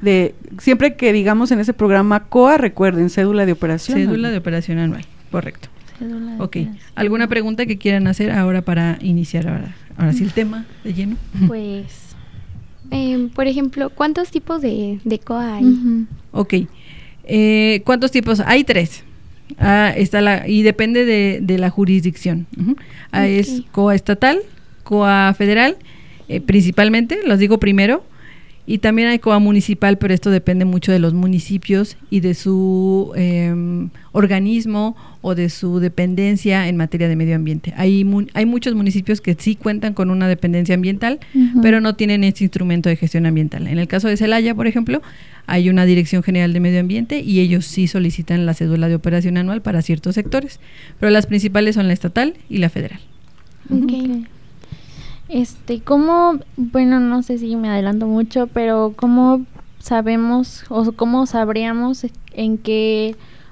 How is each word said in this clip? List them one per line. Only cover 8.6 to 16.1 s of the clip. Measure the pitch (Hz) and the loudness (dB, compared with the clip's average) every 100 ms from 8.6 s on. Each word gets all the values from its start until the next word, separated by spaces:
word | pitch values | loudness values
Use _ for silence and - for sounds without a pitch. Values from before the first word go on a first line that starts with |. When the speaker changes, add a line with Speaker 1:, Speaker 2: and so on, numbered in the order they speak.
Speaker 2:
para | 180 170 170 165 | -2 -2 -2 -2
iniciar | 190 175 165 165 165 | -2 -2 -2 -4 -4
ahora, | 165 - - - - | -6 -8 -14 -18 -4
ahora | 165 | 0
sí | 247 208 | 0 -2
el | |
tema | 226 220 226 226 - | -2 -4 -6 -14 -14
de | 220 | -10
lleno? | 175 196 233 - 190 190 | -6 -6 -6 -8 0 0
Speaker 3:
Pues | 226 208 196 196 - - - - - - - - - 262 | 0 -6 -10 -12 -16 -20 -20 -18 -18 -16 -16 -18 -20 -8
Speaker 4:
Em, | 269 262 254 240 | -4 -2 -2 -4
por | - 269 | -2 -2
ejemplo, | 269 277 277 277 | 0 -4 -4 -6
¿cuántos | - 302 311 349 | -2 0 0 -2
tipos | 330 - 330 | -4 -4 -4
de, | 269 214 202 202 | -2 -4 -4 -6
de | 226 214 | -4 -6
coa | - 233 240 208 | -4 -6 -6 2
hay? | 254 | 4
Speaker 3:
Ujú. | 247 247 226 220 | 4 2 -2 -4